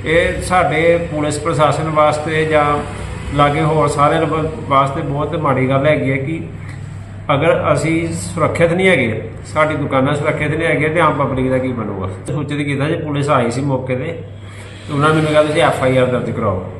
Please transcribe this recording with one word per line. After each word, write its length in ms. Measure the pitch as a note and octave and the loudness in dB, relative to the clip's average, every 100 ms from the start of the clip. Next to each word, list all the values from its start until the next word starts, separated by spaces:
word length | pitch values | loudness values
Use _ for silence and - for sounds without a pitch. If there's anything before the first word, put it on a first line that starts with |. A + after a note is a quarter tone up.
ਇਹ 380 | C3 E3 F3+ - | 2 2 2 -2
ਸਾਡੇ 680 | - F3+ E3+ D3+ E3+ E3+ E3 | 0 2 2 2 4 4 0
ਪੁਲਿਸ 280 | D3+ D3+ D3 | -2 -2 -2
ਪ੍ਰਸ਼ਾਸਨ 500 | E3 D3+ D3+ C#3 D#3 | -2 2 2 2 0
ਵਾਸਤੇ 560 | D3+ D3+ D3+ D#3 D#3 | 4 4 2 -2 -2
ਜਾਂ 340 | D#3 D3+ D3 D3 C#3+ - - - - C#3+ | 2 2 2 0 -4 -8 -8 -8 -4 2
ਲਾਗੇ 240 | C#3+ D3 | 2 4
ਹੋਰ 280 | D#3 D#3 C#3+ | 2 2 2
ਸਾਰਿਆਂ 320 | C#3+ D3 D#3+ | 2 2 4
ਨੂੰ 80 | D#3 | 0
ਵਾ-, 220 | D#3 D#3 - - | 0 -2 -6 0
ਵਾਸਤੇ 320 | C3+ C#3 D#3+ | 2 2 -2
ਬਹੁਤ 360 | D3 C#3+ D3 E3 | -4 -2 -2 -2
ਮਾੜੀ 320 | D3 B2+ C3 | 0 2 2
ਗੱਲ 180 | C3+ D3+ | 2 2
ਹੈਗੀ 240 | C#3 B2+ | 2 0
ਹੈ 60 | C3+ | -2
ਕਿ 240 | C3+ E3 E3+ - - - - - - - - | -2 -6 -8 -12 -12 -12 -12 -12 -14 -10 -2
ਅਗਰ 380 | C#3 D#3+ F3+ E3 | 2 4 2 2
ਅਸੀਂ 360 | C#3+ D#3 E3 E3 | 0 2 0 -2
ਸੁਰੱਖਿਅਤ 640 | - - E3 D3 - E3+ | -6 -6 -2 0 2 2
ਨਹੀਂ 160 | F3 F#3+ | 4 4
ਹੈਗੇ, 420 | E3 A#2 G#2 - - - | 4 2 -2 -8 -12 -6
ਸਾਡੀ 280 | D3+ D3+ | 0 0
ਦੁਕਾਨਾਂ 400 | D3+ C#3+ C3+ C3+ | 0 0 2 2
ਸੁਰੱਖਿਅਤ 360 | D3 D3+ C#3+ D3+ | 0 0 -2 -2
ਨਹੀਂ 180 | D#3 E3 | 0 0
ਹੈਗੀਆਂ, 220 | D3 D3+ | 0 0
ਤੇ 100 | E3+ | 2
ਆਮ 120 | D#3 | 2
ਪਬਲਿਕ 380 | C#3+ C3 C3 C3 | 2 -2 0 0
ਦਾ 80 | C3 | 0
ਕੀ 140 | C3 | -2
ਬਣੂਗਾ? 360 | A2+ G#2 G2 F#2+ - - | -4 -4 -4 -6 -8 -6
ਸੂਚਿਤ 320 | C#3 C#3 D3 | -4 -4 -4
ਕੀਤਾ 300 | C#3+ C3 D3 | -2 -2 0
ਜੀ, 60 | |
ਪੁਲਿਸ 360 | E3 D3+ C#3+ C#3+ | -2 -2 -2 2
ਆਈ 200 | C3+ A#2 | 2 2
ਸੀ 100 | B2 | -2
ਮੌਕੇ 340 | C#3 B2+ - | -2 -2 -2
'ਤੇ, 100 | B2 D#3+ E3 - - - - - - - | -4 -4 -8 -12 -16 -16 -16 -16 -16 -6
ਤੇ 60 | |
ਉਹਨਾਂ 140 | C#3+ D3+ | 2 4
ਨੇ 60 | |
ਮੈਨੂੰ 160 | D#3+ D#3 | 4 4
ਕਿਹਾ, 120 | D3+ | 4
"ਤੁਸੀਂ 200 | D3+ E3 | 4 2
ਐਫ 200 | D3 B2+ | 2 2
ਆਈ 140 | C3 C3 | 2 2
ਆਰ 100 | B2 | 2
ਦਰਜ 240 | B2 A2+ | 0 -2
ਕਰਾਓ।" 400 | A2 A2 F#2 - | -2 -2 -2 -6